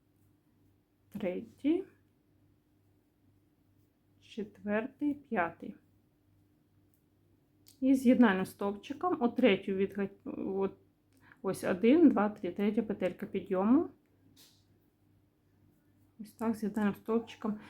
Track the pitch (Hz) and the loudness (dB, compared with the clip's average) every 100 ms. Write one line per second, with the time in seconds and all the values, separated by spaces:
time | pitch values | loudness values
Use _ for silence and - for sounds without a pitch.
0 | _ _ _ _ _ _ _ _ _ _ | _ _ _ _ _ _ _ _ _ _
1 | _ 208 185 185 - - 277 349 - _ | _ -6 -6 -6 -10 -4 0 0 -2 _
2 | _ _ _ _ _ _ _ _ _ _ | _ _ _ _ _ _ _ _ _ _
3 | _ _ _ _ _ _ _ _ _ _ | _ _ _ _ _ _ _ _ _ _
4 | _ _ - - 208 - 202 208 254 - | _ _ -14 -10 -10 -8 -2 -2 -2 -4
5 | 294 285 - 220 170 - - - _ _ | -4 -4 -4 -2 -2 -6 -16 -16 _ _
6 | _ _ _ _ _ _ _ _ _ _ | _ _ _ _ _ _ _ _ _ _
7 | _ _ _ _ _ _ - _ 262 262 | _ _ _ _ _ _ -20 _ 2 4
8 | 233 247 233 190 190 - 202 202 - 277 | 6 6 6 4 -4 -6 -6 -6 -10 -6
9 | 359 359 233 226 240 190 - 190 196 202 | -4 0 -2 2 4 4 0 -2 -2 -4
10 | 196 - - - - 190 196 - _ _ | -8 -8 -14 -10 -6 -4 -4 -6 _ _
11 | _ _ - - 190 160 - 185 226 320 | _ _ -20 -10 -8 -6 -4 2 4 8
12 | 294 202 208 208 180 - 208 220 214 202 | 6 6 0 -2 -8 -2 -2 0 -4 -4
13 | 180 185 202 196 180 185 202 277 370 - | -4 -4 -8 -8 -4 0 4 4 2 -8
14 | _ _ _ - - _ _ _ _ _ | _ _ _ -20 -20 _ _ _ _ _
15 | _ _ _ _ _ _ _ _ _ _ | _ _ _ _ _ _ _ _ _ _
16 | _ - 208 - 226 220 208 214 208 196 | _ -20 -20 -6 -4 -2 -4 0 -2 -2
17 | - 226 226 - 214 208 | -2 -2 -2 -8 -8 -8